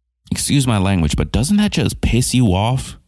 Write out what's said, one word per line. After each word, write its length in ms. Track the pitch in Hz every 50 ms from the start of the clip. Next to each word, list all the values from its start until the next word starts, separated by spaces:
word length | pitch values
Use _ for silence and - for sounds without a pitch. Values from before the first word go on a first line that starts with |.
| _ _ _ _ _ -
Excuse 360 | - - - - - 143 131
my 120 | 127 113 101
language, 380 | 92 98 98 90 82 76 -
but 160 | - 87 76
doesn't 240 | - 98 127 160 208
that 160 | 208 208 104
just 280 | - 170 110 - - -
piss 320 | - - - 113 127 -
you 220 | - 123 127 104 87
off? 420 | 95 104 117 131 131 - - - - _